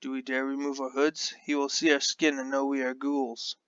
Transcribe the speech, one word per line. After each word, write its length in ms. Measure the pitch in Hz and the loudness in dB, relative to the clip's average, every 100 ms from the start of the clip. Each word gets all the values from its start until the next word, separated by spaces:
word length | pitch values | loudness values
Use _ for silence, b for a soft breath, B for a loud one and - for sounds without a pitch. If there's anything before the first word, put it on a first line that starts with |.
Do 100 | 135 | -4
we 100 | 131 | -6
dare 240 | 127 131 135 | -2 0 0
remove 360 | 139 143 139 | -2 -2 -2
our 80 | 135 | -4
hoods? 440 | 131 147 156 - - | 2 2 2 -6 -8
He 120 | - 147 | -2 0
will 140 | 139 | 0
see 220 | - 160 | 2 4
our 80 | 143 | 4
skin 360 | - - 156 143 | 2 2 2 2
and 140 | 131 | 0
know 140 | 139 139 | 0 0
we 160 | 139 | 0
are 120 | 127 | -2
ghouls. 640 | 131 143 143 131 117 - - | -2 -2 0 -2 -4 -8 -10